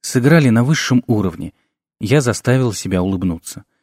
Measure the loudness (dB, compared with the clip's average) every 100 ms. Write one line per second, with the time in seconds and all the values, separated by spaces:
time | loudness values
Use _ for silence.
0 | -6 0 4 4 4 2 2 0 0 0
1 | 2 0 -2 -4 -12 -14 _ _ _ -10
2 | -2 0 0 -2 0 0 0 -4 -4 -2
3 | 0 -2 -2 -4 -10 -20 -20 _